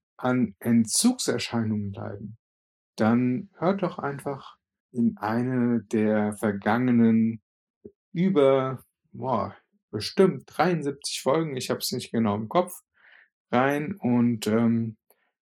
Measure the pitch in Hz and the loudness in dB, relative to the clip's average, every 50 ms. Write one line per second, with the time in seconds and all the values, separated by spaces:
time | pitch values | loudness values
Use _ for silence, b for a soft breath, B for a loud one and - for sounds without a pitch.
0 | _ _ _ - - 127 127 127 120 - - - - 117 117 117 110 107 - - | _ _ _ -4 -2 0 2 2 0 -2 -4 -4 0 2 4 4 2 2 2 2
1 | - 247 247 - - - 110 113 - - 120 117 110 107 107 107 101 98 98 107 | 2 2 2 0 -2 -2 -2 -2 -4 -4 -4 -2 -2 -2 -2 -4 -4 -6 -8 -10
2 | 107 104 104 104 - - 113 - _ _ _ _ _ _ _ _ _ _ _ - | -10 -10 -10 -12 -12 -14 -16 -18 _ _ _ _ _ _ _ _ _ _ _ 0
3 | 110 110 120 120 123 123 127 123 - - _ - 160 180 196 196 180 165 - - | 2 2 4 2 2 0 -2 -2 -6 -10 _ -2 0 0 0 0 -2 -6 -4 -6
4 | - 139 139 139 - 143 139 139 - - - _ _ _ _ _ _ _ - 120 | -6 -6 -6 -6 -8 -8 -8 -10 -12 -18 -20 _ _ _ _ _ _ _ -2 0
5 | 117 113 107 101 104 107 113 120 123 127 127 127 120 120 120 113 104 - - 107 | 0 0 0 -2 -4 -2 -2 -2 -2 -2 0 0 0 0 0 -2 -2 -2 0 0
6 | 107 107 107 107 104 104 104 - 117 107 101 101 - 104 110 123 127 127 120 117 | 2 2 2 2 0 -2 -2 -2 -2 -2 -2 0 0 0 2 2 2 4 4 6
7 | 117 113 113 113 110 113 113 110 _ _ _ _ _ _ _ _ - - _ _ | 6 6 6 4 2 0 -2 -6 _ _ _ _ _ _ _ _ -20 -20 _ _
8 | _ _ - 165 185 190 147 147 135 135 135 135 131 131 131 - - _ _ _ | _ _ -2 0 0 2 4 4 4 6 4 4 2 -2 -6 -10 -14 _ _ _
9 | _ _ - 120 123 131 123 101 98 98 - - _ _ _ _ _ _ - 107 | _ _ -14 -8 -6 -4 -2 -2 -4 -6 -10 -14 _ _ _ _ _ _ -10 -8
10 | - - - - 196 175 139 127 - - - - 156 185 175 156 139 143 139 - | -8 -2 2 2 4 4 2 -2 -10 -6 -2 0 0 0 0 -2 -2 -4 -6 -8
11 | - - - - - - 143 165 165 151 135 131 - - 127 123 - - 135 127 | -8 -10 -8 -4 0 0 0 0 0 -2 -4 -6 -4 -4 -4 -4 -4 -6 -6 -6
12 | - - - 117 113 104 101 107 113 110 - 165 - - - - - b b b | -6 -4 -2 0 0 0 0 -2 -2 -2 0 0 0 0 -4 -16 -20 b b b
13 | b b b b b b b _ _ _ 120 123 131 139 143 147 151 - - - | b b b b b b b _ _ _ 0 2 2 2 0 -2 -4 -6 -6 -4
14 | - 123 120 120 120 120 120 107 - 107 110 117 117 113 117 117 113 113 110 _ | -2 0 2 2 2 2 0 -2 -2 0 2 2 2 2 2 0 -2 -4 -8 _
15 | _ _ _ _ _ _ _ _ _ _ | _ _ _ _ _ _ _ _ _ _